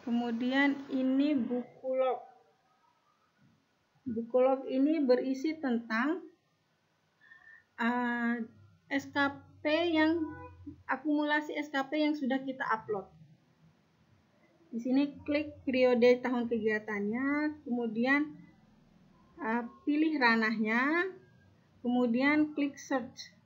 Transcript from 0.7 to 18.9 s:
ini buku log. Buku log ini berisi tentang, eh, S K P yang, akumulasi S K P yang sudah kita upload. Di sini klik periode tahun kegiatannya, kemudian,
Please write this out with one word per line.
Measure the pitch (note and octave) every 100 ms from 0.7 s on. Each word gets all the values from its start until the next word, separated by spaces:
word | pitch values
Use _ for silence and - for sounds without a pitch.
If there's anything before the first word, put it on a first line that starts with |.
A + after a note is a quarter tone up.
| C#4 -
ini | C4 C4 C4+ C#4+ C#4+
buku | A3+ B3 A#3+ - C4
log. | C4 C4 A#3+ - - _ _ _ _ _ _ _ _ _ _ _ _ _ _ _ _
Buku | - A3 A#3 B3+
log | B3+ C4+
ini | - C4 C#4 D#4+
berisi | C4+ B3 C4 C4 D#4 D#4
tentang, | C4+ A#3 A#3 A3 C4+ F4 - _ _ _ _ _ _ _ _ _ _ - - - _ -
eh, | A#3 B3 A#3+ A#3+ A#3 A#3+ A3+ - - _ _
S | C#4 C4+
K | D4 C#4 C#4 - -
P | D4+ D#4 F4
yang, | D#4 D#4 E4+ D#4 - - - - C#4+ -
akumulasi | - D#4 D4 D4 D4+ D4+
S | D4 D4
K | C#4
P | C4+ D4+
yang | D4+ D4
sudah | C4+ C4+
kita | C4+ C4
upload. | - A3 - G#3 G3 - - - _ _ _ _ _ _ _ _ _ _ _ _ _
Di | A#3
sini | B3 C4 C#4+ - -
klik | D4+ D4 - -
periode | B3+ B3+ B3 A#3+ B3
tahun | B3 B3+ A#3+
kegiatannya, | A#3 G#3+ G#3+ G#3+ G#3 G3+ A#3 C4+ D4 D4+ D4+ -
kemudian, | A#3+ A#3 G#3+ B3 C#4 D4+ - - - _ _ _